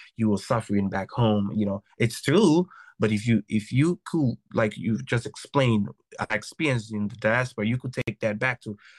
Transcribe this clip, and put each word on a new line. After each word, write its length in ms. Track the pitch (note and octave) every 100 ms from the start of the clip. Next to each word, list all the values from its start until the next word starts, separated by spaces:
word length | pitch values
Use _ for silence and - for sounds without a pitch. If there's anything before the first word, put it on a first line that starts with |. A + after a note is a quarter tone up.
| - -
You 160 | A2
are 40 | G2
suffering 520 | - A#2 - G2+ G2
back 220 | G2 F#2
home." 400 | - A2+ G#2 G2+ G2
You 100 | G2+
know, 180 | G2+ _ -
it's 240 | A#2 -
true. 460 | - E3+ G3 D#3+ F3+ - - -
But 100 | A2
if 160 | G#2+ A#2
you, 140 | A2 -
if 160 | G#2+ - B2
you 200 | D#3+ F3+ -
could, 300 | E3 C3 - _
like 240 | - A2 -
you 160 | F2 A2 C3+
just 120 | A#2+ -
explained, 640 | - - C#3+ B2+ G#2+ G2+ - _ -
uh, 80 | G#2
experience 640 | G#2+ - - D#3 A#2+ A2
in 160 | G#2+ G2+
the 60 | -
diaspora, 480 | G#2+ A#2+ B2+ - G#2+
you 60 | B2+
could 120 | C3
take 260 | B2+ - G#2
that 160 | A2 G#2+ B2+
back 160 | A#2 A2+
to 120 | G#2 -